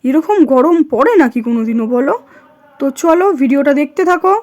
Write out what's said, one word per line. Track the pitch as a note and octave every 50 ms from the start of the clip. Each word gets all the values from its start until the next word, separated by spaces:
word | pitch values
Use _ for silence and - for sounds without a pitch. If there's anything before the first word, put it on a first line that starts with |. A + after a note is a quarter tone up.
| -
এরকম | B3+ C4 D#4+ D#4+ - G#4 G4+ D#4
গরম | B3 C4+ B3+ B3+ E4 E4+ E4+
পড়ে | D4+ - B3+ A3+ C4+ A#4+ A#4
নাকি | F#4+ C#4 A#3+ - B3
কোনোদিনও | A3 A#3+ A#3 A#3 A3 A3+ A#3 A#3 A3+
বলো? | A3 B3 B3 C4 C#4+ G#4+ A#4+ - _ - - _ _ _ _ _ _ _ _
তো | C4+ C#4
চলো | C4+ - - E4 D#4+ F4 F#4 G4+
ভিডিওটা | F4+ B3+ C4+ A#3+ C4+ C#4 C#4 C#4+ C#4+
দেখতে | C#4+ D4 D4 _ - F4
থাকো। | F4+ F4 E4 - F#4 G4 A4+